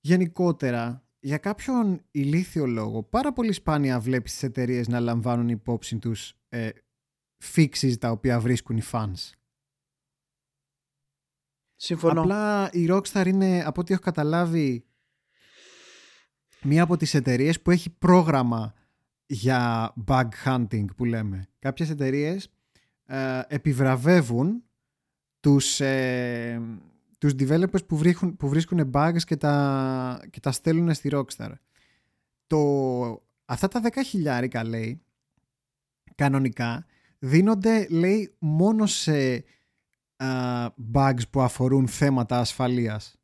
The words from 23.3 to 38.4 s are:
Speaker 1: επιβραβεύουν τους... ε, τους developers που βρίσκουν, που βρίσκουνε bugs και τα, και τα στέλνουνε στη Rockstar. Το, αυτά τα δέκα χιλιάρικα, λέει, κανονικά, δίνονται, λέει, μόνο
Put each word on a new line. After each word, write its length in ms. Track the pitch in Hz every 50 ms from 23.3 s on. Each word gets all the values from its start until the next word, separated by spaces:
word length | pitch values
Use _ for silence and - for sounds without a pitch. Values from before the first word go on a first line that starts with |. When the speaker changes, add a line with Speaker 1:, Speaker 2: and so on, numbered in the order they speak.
| 131 127 127
Speaker 1:
επιβραβεύουν 1160 | - 147 143 - 156 139 123 135 131 131 123 120 151 180 180 151 117 120 117 135 170 220 240 - _ _ _ _ _ _ _ _ _ _ _ _ _ _ _
τους... 400 | _ 151 139 139 131 - - -
ε, 840 | 143 135 135 131 131 131 127 123 123 123 120 117 117 120 117 117 117 113 113 98 73 80 _ _ _ _ _ _
τους 140 | - 147 139 131
developers 480 | 135 131 147 165 180 185 - 190 180
που 100 | _ 170
βρίσκουν, 400 | 151 151 175 175 - - 180 165
που 120 | - - 139
βρίσκουνε 420 | 139 156 165 - - 170 151 135 123
bugs 300 | 139 147 165 170 170 165
και 100 | - 165
τα, 880 | 147 - 147 147 143 143 139 135 135 135 131 131 131 127 127 123 - - -
και 100 | - -
τα 120 | - 143 127
στέλνουνε 420 | - _ 165 160 165 170 170 156
στη 160 | - - 143 143
Rockstar. 400 | 143 131 - - - - 107 - - _ _ _ _ _ _ _ _ _ _ _ _ _ _ _ _ _
Το, 760 | _ 165 156 147 143 143 139 135 131 127 123 123 117 113 104 _ _ _ _ _
αυτά 240 | _ 123 117 - 190
τα 120 | - 247
δέκα 220 | 220 233 226 - 269
χιλιάρικα, 600 | - - 196 165 147 131 120 123 127 120 120 113
λέει, 380 | 113 113 113 110 113 123 160 _ _ _ _ _ _ _ _ _ _ _ _ _ _ _ _ _ _ _ _ _ - -
κανονικά, 680 | - 147 139 135 135 135 127 113 - 120 117 117 131 165 _ _ _ _ _ _ _
δίνονται, 680 | - 131 139 160 185 208 226 202 190 226 226 220 202 -
λέει, 440 | 165 165 170 185 196 220 208 - _
μόνο 480 | _